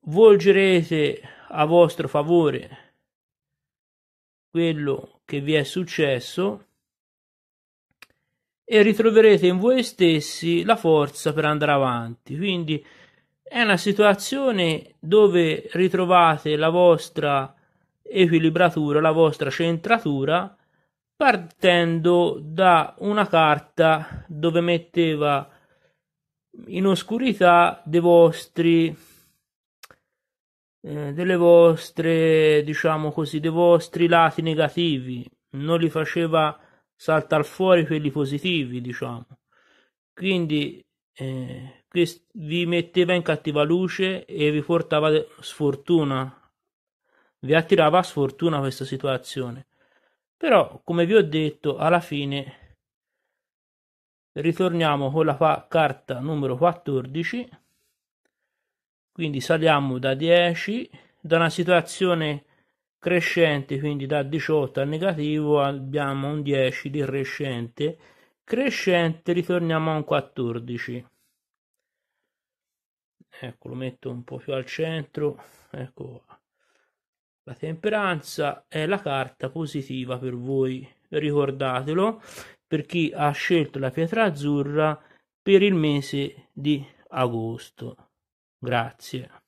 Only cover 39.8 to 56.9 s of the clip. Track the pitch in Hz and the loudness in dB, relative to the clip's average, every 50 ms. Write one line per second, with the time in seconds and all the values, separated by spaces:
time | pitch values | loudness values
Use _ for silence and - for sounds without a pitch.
39.8 | _ _ _ _ _ _ _ - 175 196 190 180 170 151 151 147 143 143 - - | _ _ _ _ _ _ _ -8 -4 -4 -2 -2 -2 -2 -2 -4 -4 -6 -10 -16
40.8 | _ _ _ _ _ _ _ - 131 131 131 131 127 127 127 127 127 135 - _ | _ _ _ _ _ _ _ -12 -10 -10 -8 -10 -10 -12 -12 -14 -16 -18 -20 _
41.8 | _ _ _ 175 170 165 - _ _ _ _ 214 156 151 165 175 175 170 175 170 | _ _ _ -2 -2 -2 -4 _ _ _ _ -16 -10 -6 -4 -4 -2 -2 -2 -2
42.8 | 165 170 - 185 180 175 180 175 165 - 156 151 _ 160 143 147 147 147 170 180 | -4 -2 0 0 0 2 0 -2 0 -2 -4 -4 _ -4 -2 0 0 0 0 -2
43.8 | 185 170 - - 190 185 190 180 - - - 151 151 151 151 151 143 - 170 170 | -2 -4 -4 -4 -4 -4 -4 -8 -12 -12 -6 -2 -2 0 0 -2 -2 -2 -2 -2
44.8 | 170 - 160 151 151 156 151 156 156 - - - - - - - 151 143 135 139 | 0 -2 -2 0 2 2 0 0 -2 -4 -16 -20 -20 -18 -8 -4 -2 -2 -2 -4
45.8 | - - 175 165 151 139 135 131 131 135 - _ _ _ _ _ _ _ _ _ | -2 0 0 2 2 0 -4 -4 -6 -8 -12 _ _ _ _ _ _ _ _ _
46.8 | _ _ _ _ _ _ _ _ _ _ _ _ - 131 151 165 165 165 202 175 | _ _ _ _ _ _ _ _ _ _ _ _ -4 0 0 0 2 2 2 4
47.8 | 156 151 156 185 180 - - 147 139 131 - - 165 170 156 143 139 131 127 - | 4 4 4 2 0 0 -4 -4 -4 -4 -4 -4 -4 -2 -2 -2 -4 -6 -6 -8
48.8 | 131 - 135 135 - 139 131 123 - - - 139 127 120 117 131 135 _ _ _ | -10 -10 -8 -6 -4 -4 -4 -6 -8 -10 -10 -10 -10 -10 -12 -16 -18 _ _ _
49.8 | _ _ _ _ _ _ _ _ _ _ _ _ - 320 240 185 143 - - - | _ _ _ _ _ _ _ _ _ _ _ _ 0 2 4 4 2 0 -6 -18
50.8 | _ - 170 170 170 170 214 220 185 156 151 160 156 151 147 _ - 151 135 - | _ -4 -2 0 0 4 4 2 2 2 -2 -2 -2 -2 -6 _ -6 -6 -4 0
51.8 | 151 160 175 175 170 - 147 143 143 139 139 139 135 135 - _ - _ _ _ | 0 0 0 0 -2 -6 -8 -6 -6 -6 -6 -8 -8 -12 -18 _ -20 _ _ _
52.8 | _ _ _ _ _ _ _ _ _ _ _ _ _ _ _ _ _ _ _ _ | _ _ _ _ _ _ _ _ _ _ _ _ _ _ _ _ _ _ _ _
53.8 | _ _ _ _ _ _ _ _ _ _ _ 151 147 165 165 - 185 180 170 170 | _ _ _ _ _ _ _ _ _ _ _ -4 -4 -4 -2 0 -2 0 0 0
54.8 | 165 156 147 143 139 135 143 160 160 156 135 - 165 156 147 - - _ - 165 | 0 0 0 0 -2 -2 0 0 0 0 0 2 2 0 0 -2 -6 _ 0 0
55.8 | 156 143 - - _ - 131 123 131 156 160 147 139 131 127 127 160 175 170 170 | 0 0 -2 -6 _ -12 -10 -8 -6 -6 -4 -4 -4 -4 -2 0 0 0 0 -2
56.8 | _ 151 | _ -6